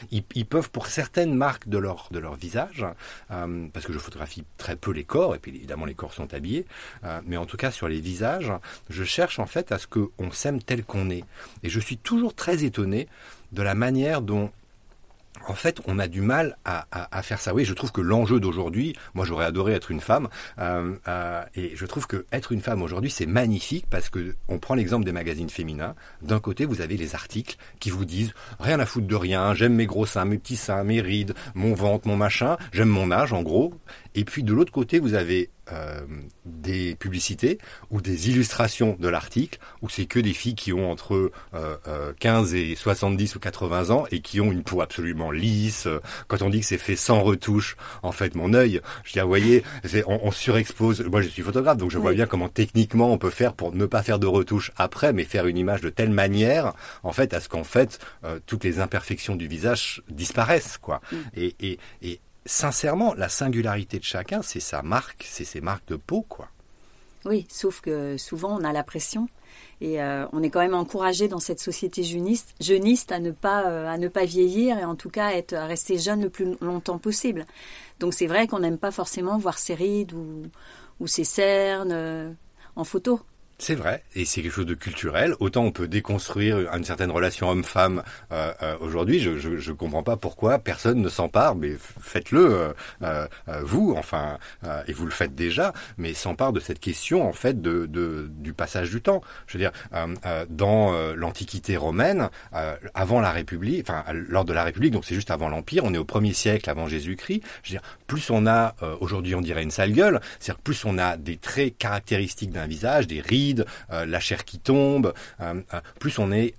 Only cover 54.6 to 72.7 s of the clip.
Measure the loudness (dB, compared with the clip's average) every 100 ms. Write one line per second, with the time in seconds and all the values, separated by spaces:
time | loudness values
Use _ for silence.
54.6 | 0 0 0 2 2 2 0 2 2 2
55.6 | 2 0 -2 0 2 4 4 4 4 4
56.6 | 2 -4 -14 -10 -4 0 2 0 -4 -6
57.6 | 0 4 4 0 -18 -12 -8 -8 -6 -2
58.6 | 0 0 0 -2 -4 -6 -4 -4 -4 -2
59.6 | 0 2 -2 -6 -10 -6 -2 0 4 4
60.6 | 2 -10 -6 -6 -6 -10 -8 -4 -4 -2
61.6 | -6 -8 -12 -14 -12 -12 _ -14 -2 0
62.6 | 0 0 2 2 2 2 -2 0 0 2
63.6 | 2 0 -2 -6 -4 -4 -4 -4 -4 -6
64.6 | -4 -4 0 0 -2 -14 -14 -10 -10 -6
65.6 | -4 -4 -6 -8 -4 -4 -4 -12 -18 -20
66.6 | -20 -20 -20 -20 -20 -10 -2 -2 -2 -2
67.6 | -2 -2 -4 -4 -4 -6 -6 -6 -4 -2
68.6 | -2 -2 -4 -4 -4 -2 -4 -8 -20 -20
69.6 | -20 -10 -4 -2 -2 -4 -4 0 0 2
70.6 | 4 2 -2 0 0 2 0 0 -4 -4
71.6 | -4 -4 -4 -2 -4 -2 0 0 -2 -4
72.6 | 2